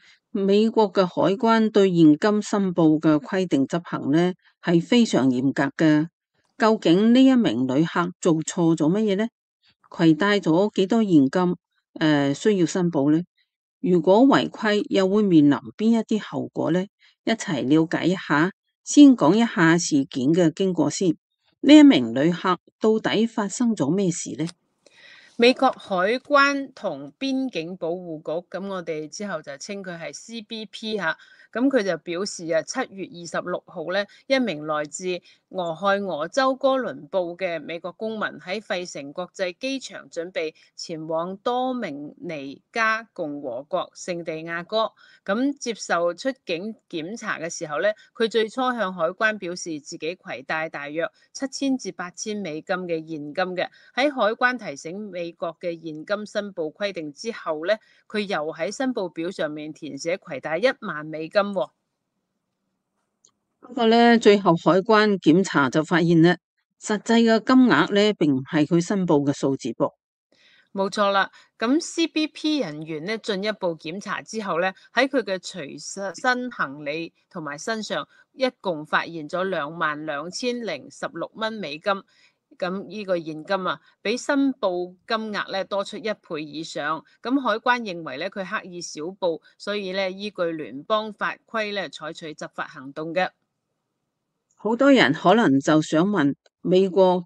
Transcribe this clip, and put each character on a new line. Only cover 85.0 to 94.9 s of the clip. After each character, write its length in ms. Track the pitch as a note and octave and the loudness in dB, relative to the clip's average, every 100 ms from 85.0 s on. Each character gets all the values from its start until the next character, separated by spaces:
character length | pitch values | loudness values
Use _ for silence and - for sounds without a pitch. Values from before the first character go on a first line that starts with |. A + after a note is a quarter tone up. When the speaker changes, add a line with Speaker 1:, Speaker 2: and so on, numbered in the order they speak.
| - | -6
Speaker 2:
金 240 | A3+ A3 | -6 -4
額 200 | G3 - | -8 -6
呢， 120 | F#3+ F#3 | -6 -4
多 180 | G3+ | -6
出 140 | G3 G#3 | -6 -8
一 140 | G3 | -8
倍 320 | G#3 - D#3 | -8 -10 -10
以 200 | D#3 C#3+ | -10 -12
上。 400 | D#3+ F3 D3 D#3+ - _ | -10 -8 -6 -6 -10 _
咁 180 | A#3 C#4 | -4 -2
海 160 | B3+ G#3+ | 0 -2
關 240 | B3 B3 | 0 -2
認 200 | A3 E3+ | -4 -8
為 140 | D#3+ C3 | -8 -8
呢， 120 | F#3 | -8
佢 140 | G3+ | -8
刻 220 | F3+ G#3 - | -8 -8 -10
意 160 | F3 | -14
少 220 | E3 - | -14 -12
報， 360 | D#3+ G3 F3+ D#3+ _ _ | -12 -4 -4 -4 _ _
所 180 | - G#3 | -8 -6
以 160 | G3 | -4
呢， 180 | F#3+ F#3+ | -4 -4
依 180 | F#3+ G#3 | -6 -8
據 140 | - E3+ | -4 -4
聯 380 | E3 B2+ C3 | -4 -10 -12
邦 300 | D3+ G#3+ A3 | -4 -2 -2
法 240 | G#3 F3+ - _ | -6 -6 -6 _
規 260 | A3+ G#3 | -6 -6
呢， 160 | G3+ D#3+ | -6 -8
採 220 | - D#3 | -10 -14
取 220 | E3 E3 | -12 -14
執 160 | D3+ E3 | -12 -12
法 120 | - D#3 | -12 -12
行 240 | D3+ C3+ | -14 -14
動 220 | C#3 D#3+ | -10 -6
嘅。 160 | E3 F3+ - _ _ _ _ _ _ _ _ _ _ _ _ | -2 -4 -6 _ _ _ _ _ _ _ _ _ _ _ _
Speaker 1:
好 200 | G#3 A#3 | -4 2
多 160 | C#4 | 6